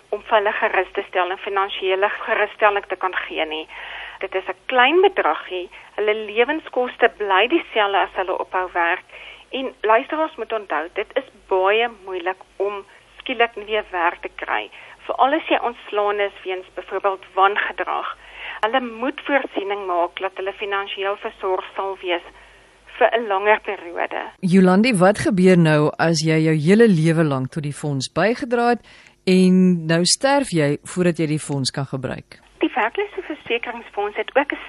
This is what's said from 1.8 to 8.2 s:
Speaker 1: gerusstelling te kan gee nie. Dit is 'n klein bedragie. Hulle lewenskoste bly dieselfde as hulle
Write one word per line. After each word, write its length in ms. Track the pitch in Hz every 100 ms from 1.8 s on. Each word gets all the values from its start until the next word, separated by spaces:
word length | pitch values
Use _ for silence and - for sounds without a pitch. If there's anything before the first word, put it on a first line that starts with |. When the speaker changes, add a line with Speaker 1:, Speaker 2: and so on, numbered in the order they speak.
| 190 190 208
Speaker 1:
gerusstelling 760 | - - 214 202 - 214 202 -
te 80 | 185
kan 200 | 185 -
gee 300 | - 160 156
nie. 220 | 156 160 - - - - -
Dit 160 | 190 190
is 120 | 190
'n 120 | - -
klein 360 | 262 226 349
bedragie. 680 | 381 285 165 - - 185 185 - - -
Hulle 200 | 214 220
lewenskoste 920 | 214 208 240 320 - 254 247 - 240 -
bly 300 | 202 190 240
dieselfde 500 | 339 - 226 202 196
as 180 | 190
hulle 220 | -